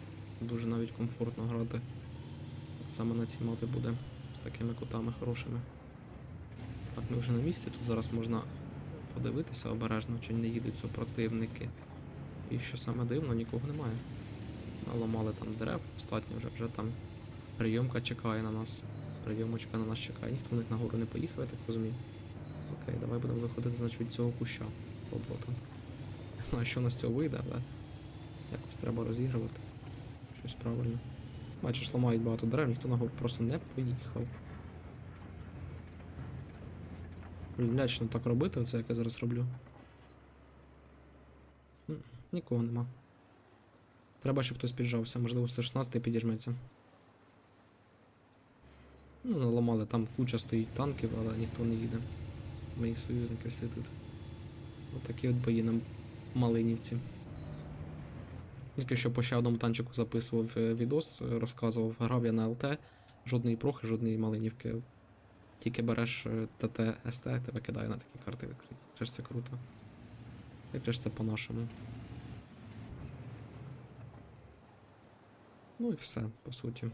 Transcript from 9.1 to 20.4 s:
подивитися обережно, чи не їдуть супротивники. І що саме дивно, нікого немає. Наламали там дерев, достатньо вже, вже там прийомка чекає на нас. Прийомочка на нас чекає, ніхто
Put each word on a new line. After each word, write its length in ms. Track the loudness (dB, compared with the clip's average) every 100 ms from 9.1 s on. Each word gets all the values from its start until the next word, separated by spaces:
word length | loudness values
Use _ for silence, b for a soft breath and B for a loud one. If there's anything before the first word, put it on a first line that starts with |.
подивитися 540 | -2 0 0 0 0 0
обережно, 500 | 0 2 2 0 -2 0
чи 60 |
не 160 | 2 2
їдуть 300 | 2 0 -2
супротивники. 920 | -4 -2 -2 2 2 2 0 -2 -6 -8 -12 -12 -10 -10 -10 -8 -4
І 80 | -2
що 180 | 0 0
саме 280 | 0 0
дивно, 300 | 2 2 2
нікого 320 | 2 2 0 -2
немає. 280 | -2 -2 -2 -4 -8 -8 -8 -8 -8 -8 -6 -2
Наламали 460 | 0 2 2 2 0
там 100 | -2 0
дерев, 220 | 0 0 -2
достатньо 420 | -6 -2 -2 -2 -4
вже, 100 | -4
вже 140 | -2 -2
там 180 | -2 -2 -4 -6 -10 -10 -10 -8 0
прийомка 440 | 4 4 4 2
чекає 420 | 0 0 2 2
на 80 | 2
нас. 320 | 0 0 -2 -4 -6 -8 -6
Прийомочка 540 | -2 0 2 0 0 0
на 80 | 2
нас 120 | 0
чекає, 340 | -2 -4 -2
ніхто 240 | -2